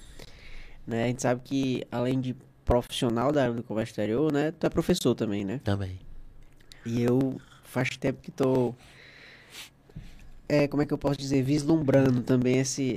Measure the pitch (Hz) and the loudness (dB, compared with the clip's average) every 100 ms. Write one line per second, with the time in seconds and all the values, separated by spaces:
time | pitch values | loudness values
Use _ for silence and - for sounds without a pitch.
0 | - - - - - - - - - 113 | -20 -18 -18 -18 -16 -14 -14 -14 -6 -2
1 | 120 123 127 123 127 139 135 123 - 120 | 0 0 0 0 -2 -2 0 -2 -4 -4
2 | 123 131 127 120 - - - 123 - - | -2 0 -2 -6 -12 -6 2 2 2 -2
3 | 127 117 127 147 123 120 113 107 113 - | 0 2 2 2 2 0 -4 -4 -4 -2
4 | 104 117 156 143 151 - 170 - 165 180 | 0 2 2 2 0 0 -2 0 0 2
5 | 131 117 110 101 98 123 - 98 95 92 | 2 2 0 -2 -4 -4 -2 -2 -2 -8
6 | - - - - - - - - 117 117 | -14 -16 -16 -18 -20 -20 -20 -14 -4 0
7 | 120 127 135 123 - - - 156 123 - | 2 2 2 -2 -12 -20 -8 -4 -2 -2
8 | 135 131 - - 135 131 123 123 - - | -4 -4 -8 -2 2 2 0 -2 -14 -20
9 | - - - - - - - - - - | -20 -20 -20 -20 -20 -20 -20 -20 -20 -18
10 | - - - - - 147 143 139 143 147 | -16 -18 -20 -14 -2 2 2 0 0 0
11 | 143 139 139 139 131 151 143 160 139 139 | 0 -2 0 0 2 2 4 2 4 6
12 | 135 123 117 131 123 127 135 - 131 | 6 4 2 2 4 2 2 -2 -2